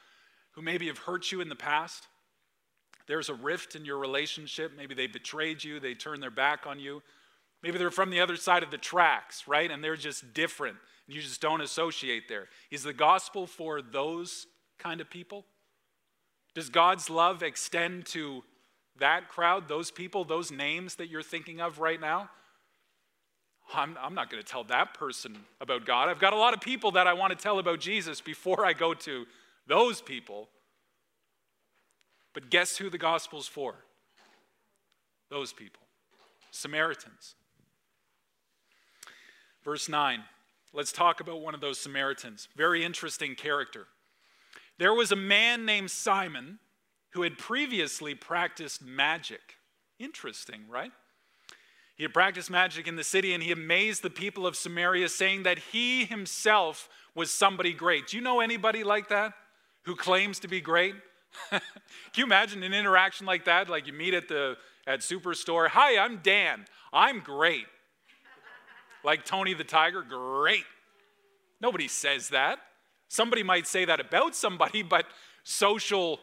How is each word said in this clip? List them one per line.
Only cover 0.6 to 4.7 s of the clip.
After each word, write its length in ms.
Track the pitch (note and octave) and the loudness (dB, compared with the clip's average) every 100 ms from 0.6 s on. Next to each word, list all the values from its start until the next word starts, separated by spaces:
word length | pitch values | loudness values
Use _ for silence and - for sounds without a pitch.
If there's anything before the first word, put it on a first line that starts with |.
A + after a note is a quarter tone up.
maybe 260 | E3 F3 E3+ | -4 -4 -4
have 100 | C#3 | -8
hurt 320 | - F3+ F3+ | -6 -6 -4
you 100 | F#3 | -6
in 80 | E3 | -6
the 80 | C#3 | -6
past? 520 | D3 D3 E3+ - - _ _ _ _ _ _ _ _ _ - | 0 0 -2 -10 -20 _ _ _ _ _ _ _ _ _ -6
There's 220 | D#3 D3+ | -4 -4
a 60 | |
rift 420 | B2+ C#3 E3+ - D#3 | -6 -4 -4 -6 -14
in 80 | |
your 140 | D3 C#3 | -10 -6
relationship. 720 | C3+ C#3 D3+ - D3+ - D#3+ | -2 -2 -2 -6 -10 -8 -8